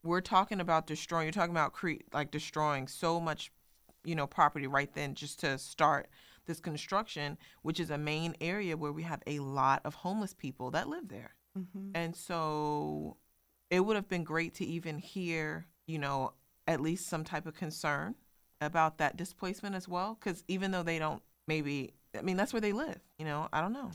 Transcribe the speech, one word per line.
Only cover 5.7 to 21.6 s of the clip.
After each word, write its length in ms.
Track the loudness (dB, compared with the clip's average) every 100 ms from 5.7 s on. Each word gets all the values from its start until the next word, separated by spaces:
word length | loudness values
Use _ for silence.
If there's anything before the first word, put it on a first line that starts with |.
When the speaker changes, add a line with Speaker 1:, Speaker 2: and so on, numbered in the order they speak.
| 4 6 6 0 -16 -20 -20 -8
Speaker 1:
this 120 | -6
construction, 800 | -4 -6 0 0 0 -4 -4 -6 -14 -8
which 160 | -4 -2
is 100 | 0
a 60 | 0
main 380 | 0 0 0 -2
area 340 | -2 -2 -2 -2
where 140 | -4
we 120 | -4
have 180 | -4 -6 -4
a 120 | -4
lot 420 | -2 4 4 4 0
of 80 | -6
homeless 380 | -4 -2 -4
people 380 | -6 -10 -6 -2
that 160 | -2 -2
live 180 | -6 -8
there. 260 | -12 -14 _ _ -10
Speaker 2:
Mm-hmm. 320 | -10 -10 -6 -4
Speaker 1:
And 200 | -4 -6
so 1040 | -6 -2 0 0 0 0 0 -4 -6 -10 _ _ _ _ _
it 100 | 2
would 140 | 4 2
have 120 | 0
been 160 | -4
great 300 | 0 0 -2 -2
to 100 | -4
even 320 | -2 -4 -8
hear, 680 | -8 -6 -2 -2 -2 -4 -10 _ -6
you 120 | -4
know, 340 | 0 0 -2 -6 _ _ 0
at 140 | 2
least 260 | 2 0 -2
some 160 | -4
type 220 | -2 -4 -6
of 80 | -6
concern 600 | -6 -2 0 0 -2 -6 _ _ _ _
about 360 | 0 4 4 4
that 180 | 0 0
displacement 580 | -8 -4 -6 -4 -4 -6
as 120 | -4
well, 280 | -4 -2 -4
'cause 280 | -4 -4 -2
even 240 | -2 0
though 120 | 0
they 140 | 0 0
don't 220 | 0 -2 _ _ -2
maybe, 460 | 0